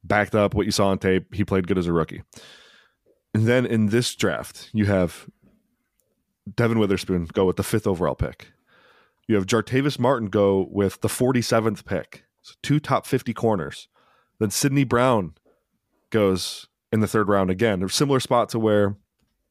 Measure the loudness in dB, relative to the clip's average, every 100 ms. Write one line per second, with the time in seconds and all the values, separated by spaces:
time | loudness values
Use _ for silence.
0 | 0 0 2 0 0 0 -2 2 0 2
1 | 0 0 -2 -6 -2 -2 0 -2 0 -2
2 | -2 -8 -18 -20 -20 -20 -20 _ _ _
3 | _ _ _ 0 2 2 2 2 2 2
4 | 0 -2 -2 -2 -8 -18 -8 -2 2 2
5 | 0 -4 -20 _ _ _ _ _ _ _
6 | _ _ _ _ -14 -2 0 2 2 0
7 | -2 -4 -2 0 0 0 -2 -2 -2 -2
8 | -2 -2 -6 -8 -20 _ _ _ _ _
9 | _ _ -2 -2 2 0 0 -2 -2 0
10 | 0 0 0 2 2 2 -2 -2 -2 -2
11 | -6 0 0 0 0 0 0 -4 -6 -8
12 | -8 -20 _ _ -20 -16 -2 -2 0 -4
13 | 0 -4 -4 -2 0 0 -4 -10 -20 _
14 | _ _ _ _ -4 0 0 0 0 2
15 | 4 2 -2 -10 _ _ _ _ _ _
16 | _ 2 2 2 -4 -12 -18 _ _ -2
17 | 0 0 2 2 2 0 0 0 -2 -2
18 | 0 0 0 0 0 0 2 4 2 -2
19 | _ _ _ _ _